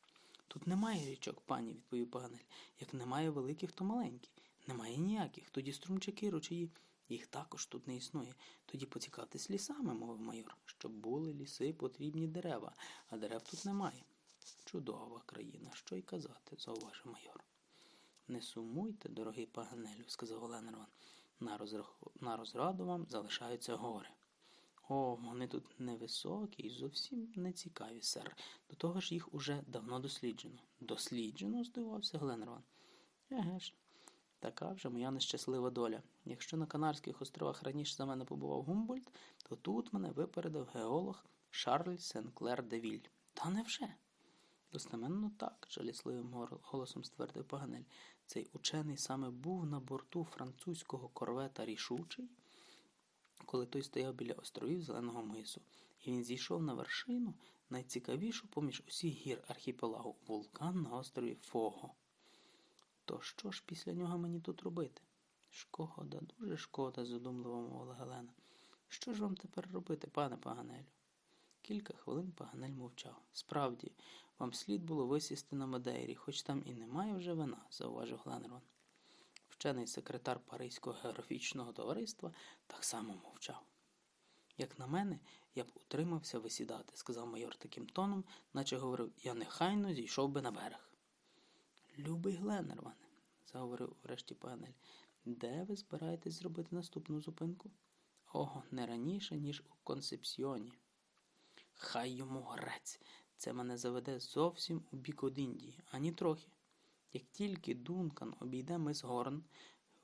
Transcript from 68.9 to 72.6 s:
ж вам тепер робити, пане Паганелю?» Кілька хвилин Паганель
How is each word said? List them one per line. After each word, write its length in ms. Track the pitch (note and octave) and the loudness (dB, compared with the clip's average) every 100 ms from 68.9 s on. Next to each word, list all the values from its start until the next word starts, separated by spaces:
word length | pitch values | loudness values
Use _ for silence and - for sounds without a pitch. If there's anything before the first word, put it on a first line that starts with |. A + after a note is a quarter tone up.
| - - | -6 0
ж 80 | G#3+ | 2
вам 140 | G#3 F#3 | 2 2
тепер 340 | - - F#3 | -2 -4 -2
робити, 360 | F#3 F3 D3+ D3 | -4 0 -2 0
пане 300 | - C#3 B2 | 2 2 2
Паганелю?» 480 | C3 A#2+ A#2+ B2 C#3+ - _ _ _ - - - | -4 -4 -6 -8 -12 -18 _ _ _ -20 -20 -18
Кілька 320 | - G#3+ G#3 | -4 -2 -2
хвилин 380 | - - C3+ F#3 | -6 -2 0 0
Паганель 440 | E3 - C3 | -6 -8 -6